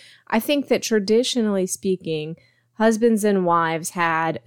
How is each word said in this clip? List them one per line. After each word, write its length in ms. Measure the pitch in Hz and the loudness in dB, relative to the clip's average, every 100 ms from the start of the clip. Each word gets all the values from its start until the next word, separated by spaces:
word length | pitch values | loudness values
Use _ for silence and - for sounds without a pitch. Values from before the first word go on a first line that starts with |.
| - - - | -20 -20 -4
I 100 | 226 | -4
think 280 | 220 294 262 | 0 -2 0
that 140 | 220 | -2
traditionally 840 | - 220 196 220 254 254 214 196 185 | 0 -2 2 0 0 -2 -2 -2 -4
speaking, 680 | - 196 185 160 156 151 165 _ _ _ | -4 -4 -4 -4 -6 -8 -12 _ _ _
husbands 480 | - 226 220 233 220 | 0 2 4 2 2
and 200 | 208 196 | 2 2
wives 460 | 175 170 160 160 170 | 2 2 2 -2 -6
had 500 | 185 170 160 165 156 | -2 0 0 -2 -4